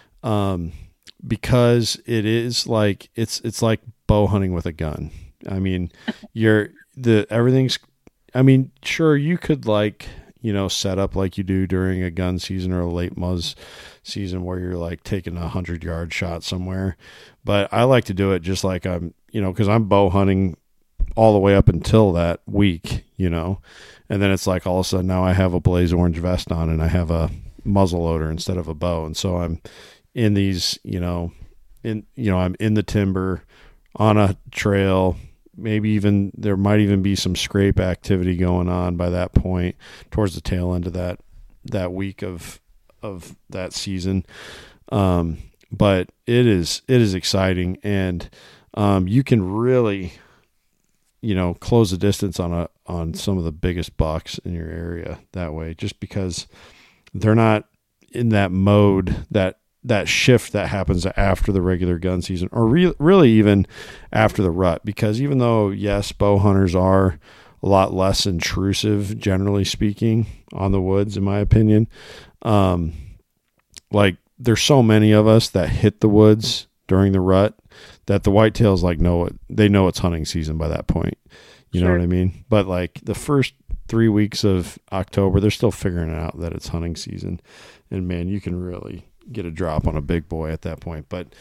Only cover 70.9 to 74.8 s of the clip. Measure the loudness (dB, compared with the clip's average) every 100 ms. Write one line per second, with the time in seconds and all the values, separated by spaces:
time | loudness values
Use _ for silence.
70.9 | 0 0 -2 -2 0 2 4 6 4 2
71.9 | -6 -20 -20 -20 _ 0 2 2 2 -2
72.9 | -8 -16 -20 _ _ _ _ _ -20 -4
73.9 | 2 2 0 _ -6 0 2 4 6